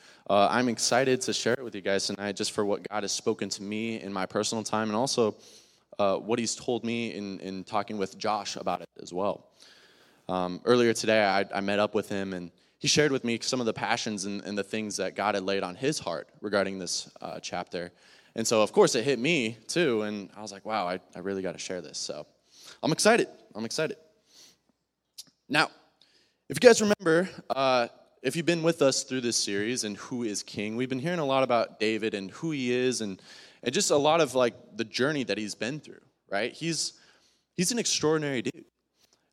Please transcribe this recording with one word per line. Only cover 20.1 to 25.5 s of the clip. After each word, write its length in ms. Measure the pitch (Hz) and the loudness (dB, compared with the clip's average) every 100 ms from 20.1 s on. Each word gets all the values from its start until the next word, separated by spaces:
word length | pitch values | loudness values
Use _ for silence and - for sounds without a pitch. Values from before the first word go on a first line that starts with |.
| 104 98 104 | -6 -10 -14
I 60 | |
was 100 | 107 | -14
like, 140 | 98 104 | -12 -4
"Wow, 220 | 107 90 | -2 -2
I, 120 | 92 - | -4 -8
I 60 | 90 | -10
really 200 | 92 98 | -6 -4
gotta 180 | 92 82 | -4 -8
share 220 | - 90 | -8 -8
this." 160 | 76 - | -10 -10
So 300 | - 73 78 _ _ - - - | -10 -10 -14 _ _ -20 -20 -4
I'm 100 | 156 | -2
excited. 360 | 160 208 233 - - _ | 4 6 6 2 -4 _
I'm 100 | 104 | -10
excited. 320 | 113 - 156 - _ _ _ - - _ _ _ _ _ _ - - _ | -8 -4 -4 -6 _ _ _ -20 -20 _ _ _ _ _ _ -20 -20 _
Now, 220 | _ | _